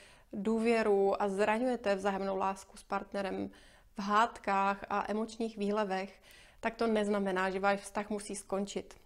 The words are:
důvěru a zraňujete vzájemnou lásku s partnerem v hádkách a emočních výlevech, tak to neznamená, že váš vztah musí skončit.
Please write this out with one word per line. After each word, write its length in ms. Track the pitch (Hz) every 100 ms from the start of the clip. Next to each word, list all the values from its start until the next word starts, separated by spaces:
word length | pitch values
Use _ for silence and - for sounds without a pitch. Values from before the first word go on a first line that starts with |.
| - - -
důvěru 880 | 214 202 226 226 226 214 196 196 196
a 60 | 202
zraňujete 640 | 190 214 220 254 240 208
vzájemnou 420 | 190 202 190 196 190
lásku 400 | 196 190 - -
s 60 |
partnerem 680 | - 196 196 202 190 190 196 - - - - -
v 60 |
hádkách 800 | 202 208 233 - - 196 196 196 -
a 200 | 202 -
emočních 480 | 208 226 - 226 214
výlevech, 640 | 202 214 202 185 196 - - - - -
tak 140 | 226
to 120 | 226 226
neznamená, 640 | 214 208 208 196 185 190
že 100 | 190
váš 200 | 202 196
vztah 300 | - 214 202
musí 260 | 208 - 196
skončit. 580 | - 196 202 190 - -